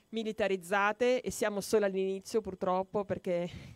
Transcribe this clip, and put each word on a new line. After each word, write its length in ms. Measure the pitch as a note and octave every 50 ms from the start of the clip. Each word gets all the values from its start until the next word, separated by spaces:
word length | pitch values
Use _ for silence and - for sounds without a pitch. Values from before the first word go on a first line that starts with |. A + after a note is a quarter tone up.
| _ _
militarizzate 1080 | A3 A3+ A3 A3 G#3+ - G#3 G3 G3 F#3 E3 E3+ G#3 G3 G3+ G#3 G#3+ - B3 B3 B3+ B3
e 100 | - G3
siamo 300 | - - A3+ G#3 G#3 G3+
solo 260 | - - A#3 G#3+ G3+
all'inizio 540 | G3 F#3+ F#3+ F#3+ F#3+ F#3+ F#3+ - - - A3
purtroppo, 640 | G3+ G3 F#3 - F#3+ F#3 F3+ F#3 F#3+ - - G#3 G3
perché 440 | F#3+ F#3 F#3 - F#3+ F3 F3 F3 F3+ - - - - -